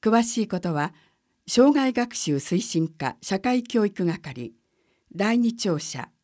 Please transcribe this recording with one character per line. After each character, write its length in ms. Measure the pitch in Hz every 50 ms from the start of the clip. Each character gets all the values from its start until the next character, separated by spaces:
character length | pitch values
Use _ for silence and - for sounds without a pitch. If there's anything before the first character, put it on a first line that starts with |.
詳 200 | - 220 220 233 233
し 180 | 233 - 240
い 60 | 214 202
こ 100 | - 180
と 160 | 180 175 160
は、 200 | 147 147 - - _ _ _ _ _ _ _ _ _ _
障 260 | - - 233 254 285
害 200 | 285 277 269 262
学 240 | 240 247 240 240 -
習 200 | - - 165 147
推 240 | 139 - - 175 180
進 280 | - - - 165 160 160
課 280 | 160 _ 147 131 - _
社 160 | - - 196 196
会 240 | - 254 247 247
教 240 | 240 - - 233 208
育 180 | 208 208 - 185
係、 480 | 170 165 - - 156 131 127 123 113 - _ _ _ _ _ _ _ _ _ _ _ -
第 240 | 170 196 214 233 247
二 180 | 240 233 233
庁 220 | 233 - 202 165 147
舎 320 | - - - 131 120 - _ _